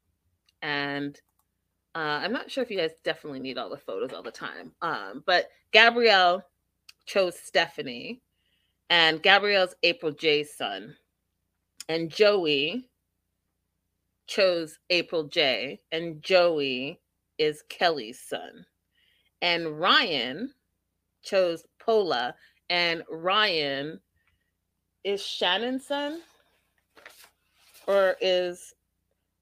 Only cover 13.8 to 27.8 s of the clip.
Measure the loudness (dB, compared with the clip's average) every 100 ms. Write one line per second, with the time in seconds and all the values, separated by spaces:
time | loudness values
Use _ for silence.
13.8 | _ _ _ _ -6 2 2 2 -6 -14
14.8 | -2 -2 0 -4 -2 0 0 0 -4 -10
15.8 | _ -6 -6 -10 2 4 4 2 -2 -4
16.8 | -6 -12 _ _ _ -2 -2 -2 -12 -2
17.8 | 0 0 -6 -14 -12 -10 -10 -18 -20 _
18.8 | _ _ _ _ _ _ -2 -2 -2 -2
19.8 | 2 2 2 -2 -4 -6 -10 -12 _ _
20.8 | _ _ _ _ -2 0 0 -2 -12 _
21.8 | 2 2 2 0 -2 -8 _ _ -4 0
22.8 | 0 -2 -6 -6 0 2 2 2 -2 -4
23.8 | -6 -10 _ _ _ _ _ _ _ _
24.8 | _ _ -6 -6 -6 -4 0 0 -2 -6
25.8 | -6 -6 -4 -8 -14 _ _ _ _ _
26.8 | _ _ -20 -20 -20 _ _ _ _ -10